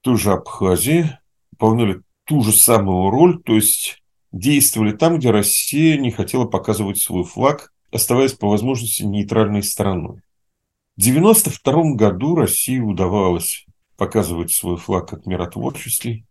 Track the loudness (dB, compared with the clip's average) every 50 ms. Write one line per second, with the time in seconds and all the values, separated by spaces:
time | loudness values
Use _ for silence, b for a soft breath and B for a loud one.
0 | _ 2 0 2 2 2 0 0 -2 -8 -8 -2 0 0 2 2 2 2 2 2
1 | 2 0 -4 -8 _ _ _ _ _ _ -8 _ 2 2 4 4 2 0 -2 -4
2 | _ _ _ _ _ -2 0 0 2 2 2 2 4 6 4 4 4 2 0 2
3 | 2 2 4 4 4 4 4 2 -2 2 2 2 4 2 -2 -2 -6 -10 -12 _
4 | _ _ _ _ _ _ -14 -4 0 2 2 2 2 0 0 0 0 0 0 2
5 | 2 2 2 2 2 2 2 2 2 0 -2 -2 -4 -4 -2 2 2 2 2 2
6 | 0 -4 -2 -4 -6 -4 -2 -2 -2 0 -2 -4 -2 0 -2 -2 -2 -4 -2 -4
7 | -4 -4 -2 -4 -4 -6 -4 0 0 0 0 0 -8 -20 _ _ _ _ -6 -6
8 | -2 0 2 2 2 0 0 -2 0 0 0 0 0 -2 -4 -4 -6 -6 -8 -6
9 | -6 -4 -4 -4 -4 -2 2 0 2 2 0 -2 -4 -4 -4 -4 -2 -2 -2 -4
10 | -6 -10 -14 -18 _ _ _ _ _ _ _ _ _ _ _ _ _ _ _ -2
11 | 0 2 2 4 6 6 4 4 2 -2 -4 -4 _ 0 2 2 2 2 2 2
12 | 2 2 2 0 -2 -2 0 0 0 0 -2 -4 -4 -2 -2 -2 -2 -2 -2 -2
13 | -2 0 0 0 2 2 0 0 -2 -6 -10 -10 _ _ _ _ _ _ _ _
14 | -6 -2 0 -2 -2 -2 -4 -6 -4 -4 -4 -4 -2 -4 -6 -6 -4 -4 -4 -4
15 | -4 -6 -16 -16 -10 -8 -6 -6 -6 -8 -8 -8 -8 -8 -8 -10 -10 -8 -8 -6
16 | -6 -8 -10 -10 -12 _